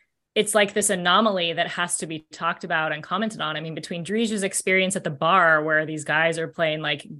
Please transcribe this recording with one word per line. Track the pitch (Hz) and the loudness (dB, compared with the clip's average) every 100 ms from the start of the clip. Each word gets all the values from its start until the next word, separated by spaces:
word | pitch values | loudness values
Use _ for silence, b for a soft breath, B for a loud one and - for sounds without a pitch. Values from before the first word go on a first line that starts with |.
| _ _ _ 214 | _ _ _ -2
it's | 202 220 | 2 2
like | 202 | 2
this | 214 202 | 2 0
anomaly | 185 175 190 226 190 170 | 0 4 4 4 2 0
that | 165 175 | -2 -2
has | - 175 - | -2 -4 -4
to | 165 | -6
be | 160 - | -8 -12
talked | - 170 175 | -4 -4 -4
about | 175 165 156 | -2 -2 0
and | 151 | -4
commented | 151 185 220 214 | -4 -2 -2 -4
on. | 156 156 | -6 -6
I | |
mean, | 160 156 | -8 -10
between | - 175 165 | -8 -8 -4
Dreja's | 214 226 214 | -2 0 0
experience | 190 - - 185 185 190 | -2 -2 0 2 2 -2
at | |
the | 170 | -4
bar | 147 165 185 165 156 | -2 2 6 6 4
where | 156 156 156 | 2 0 0
these | 156 | -4
guys | 147 151 165 160 | 0 2 2 0
are | 160 | -4
playing, | - 160 156 | -2 -2 0
like, | 151 147 - 151 | -2 -4 -8 -4